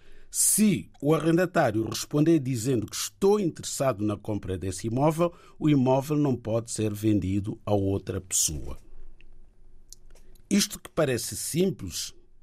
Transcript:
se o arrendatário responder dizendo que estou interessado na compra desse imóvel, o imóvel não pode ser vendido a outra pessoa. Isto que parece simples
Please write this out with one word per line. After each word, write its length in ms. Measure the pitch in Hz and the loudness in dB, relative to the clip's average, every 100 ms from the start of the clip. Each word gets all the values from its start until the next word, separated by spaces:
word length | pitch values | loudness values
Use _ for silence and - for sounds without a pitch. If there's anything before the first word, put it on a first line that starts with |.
| - - - | -18 -18 -8
se 600 | - - - 214 123 - - | 0 2 4 4 2 -2 -4
o 140 | 139 | 0
arrendatário 760 | 156 160 170 180 170 131 104 110 | 2 4 2 2 2 2 2 -2
responder 500 | - - 147 156 165 | -4 -2 2 4 4
dizendo 480 | 131 123 120 120 101 | 2 -2 0 0 -2
que 80 | |
estou 460 | - - - 196 214 | -6 -8 0 2 4
interessado 640 | 170 - - - 135 98 | 0 -4 -8 -2 -2 0
na 140 | 104 104 | -2 -4
compra 400 | - 101 90 92 | -4 -6 -4 -6
desse 300 | 95 - 113 | -6 -6 -4
imóvel, 440 | 120 156 156 175 - - - | 2 2 2 -2 -4 -18 -2
o 120 | 156 | 2
imóvel 480 | 143 127 135 135 151 | 4 4 2 2 2
não 180 | 147 120 | 2 0
pode 340 | 113 113 117 | -2 -2 -2
ser 220 | - 107 | -4 -2
vendido 680 | 104 110 104 90 101 101 - | 0 2 2 2 -2 -2 -8
a 80 | - | -2
outra 480 | 104 98 98 - 98 | 0 2 -2 -4 -8
pessoa. 560 | - - - 73 - - - - - - - - - - - - - - - - - - - | -4 -2 -2 -2 -8 -10 -12 -12 -12 -14 -18 -18 -20 -20 -20 -20 -20 -20 -20 -20 -20 -20 -2
Isto 280 | 202 - - | 0 0 -4
que 120 | - | -8
parece 440 | - 143 113 - | -2 0 0 -4
simples 800 | - - 160 190 135 92 - - - - - | -8 -4 0 0 0 -8 -8 -10 -14 -20 -20